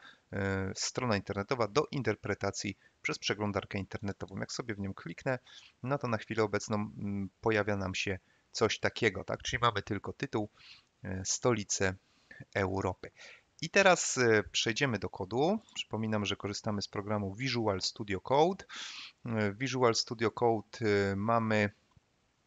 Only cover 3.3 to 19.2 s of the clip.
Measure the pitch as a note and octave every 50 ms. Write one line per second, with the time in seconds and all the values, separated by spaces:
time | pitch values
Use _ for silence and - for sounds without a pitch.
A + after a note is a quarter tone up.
3.3 | A2+ F#2+ G#2+ G#2 G2 G2+ - - - G2+ F#2+ - - G2 - G2 F#2+ - - F2+
4.3 | F#2+ G2+ A#2 - - - C3 A#2 G#2+ G2 G2 G2 G2 - - E3 E3+ - - C#3
5.3 | C3 B2 _ - - - - - _ _ - B2 C#3 C#3+ - B2 A2+ G#2+ - -
6.3 | A2+ G#2+ A2 G#2 G2 G#2 - - A2 G#2 G#2 G#2+ - - G#2+ G2+ G2+ G2+ G2 F#2+
7.3 | - _ - A2+ A2 G#2 G2+ G#2 G#2 G2 G2 F#2+ F#2 - - G#2 F#2+ F2+ _ _
8.3 | _ _ _ _ - - A#2 G#2 - - - G#2+ - - A#2+ A2 F#2+ - - -
9.3 | A2 - - - - B2 A#2+ A#2+ G2 G2+ G2+ - G#2+ G2 - - - - - C#3
10.3 | - A2+ G#2 G#2 _ _ - - - - _ _ _ _ - G2+ F#2 F#2+ F#2 -
11.3 | - - - C3 A#2+ G#2+ G2+ - - - G2+ F#2+ F#2+ - _ _ _ _ _ -
12.3 | - - B2 - - A2 G2 F#2 F#2+ F#2+ F#2+ F#2+ F2+ - - - - - - -
13.3 | - - _ _ _ - - E3 - G3+ G3 F#3+ F3 E3+ - - - C3+ B2 A#2
14.3 | A2 G#2+ G2+ - - - - A#2 A2+ G#2+ C#3+ C3+ A2+ G2+ - F#2 - - G2 F2+
15.3 | G#2 B2 C#3+ E3+ G#3 A3+ - _ - - - - - G#2+ A2 A2 G#2+ G#2+ G2+ F#2+
16.3 | G2+ - - G2 G2+ - - A2+ G#2 G2+ G2 - - G#2+ G2 G2+ G#2+ G#2 G2+ F#2+
17.3 | F#2+ G#2+ C3 C3+ A#2+ A#2+ A2+ G#2+ G2 F#2 - - - - A#2 G2+ G2 F#2 - -
18.3 | C3 C#3+ D#3 F3+ G3 - - - - - - - - - - - - _